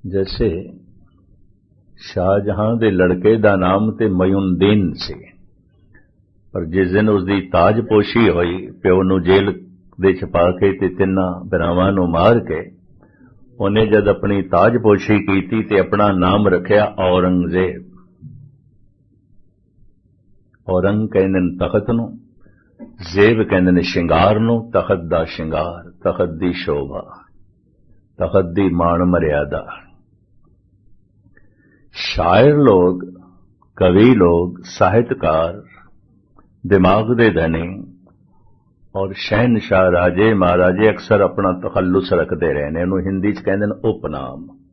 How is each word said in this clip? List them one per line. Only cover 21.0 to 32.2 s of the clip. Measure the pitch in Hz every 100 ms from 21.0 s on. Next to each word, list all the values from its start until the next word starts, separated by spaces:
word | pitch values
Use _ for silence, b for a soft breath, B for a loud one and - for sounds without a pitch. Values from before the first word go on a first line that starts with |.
| 107
ਕਹਿੰਦੇ | 98 95 95
ਨੇ | 90 90
ਤਖਤ | 95 107 104
ਨੂੰ, | 117 113 - _ _ b b b _ - - -
ਜ਼ੇਬ | 92 104 113
ਕਹਿੰਦੇ | 98 95 90
ਨੇ | 90
ਸ਼ਿੰਗਾਰ | 87 92 85 80 95 107
ਨੂੰ, | 113 117 117
ਤਖਤ | 98 85 95 82
ਦਾ | 85 80
ਸ਼ਿੰਗਾਰ, | - 80 78 85 87 -
ਤਖਤ | - 90 90 87
ਦੀ | 82 92
ਸ਼ੋਭਾ, | 87 - 73 69 73 - - _ _ - _ _ _ _ _ _ -
ਤਖਤ | 90 98 87
ਦੀ | 85 95
ਮਾਣ | 87 85 85
ਮਰਿਆਦਾ। | 90 87 80 73 73 73 - - - _ _ _ _ _ _ _ _ _ _ - _ _ _ b b b b b b
ਸ਼ਾਇਰ | - - -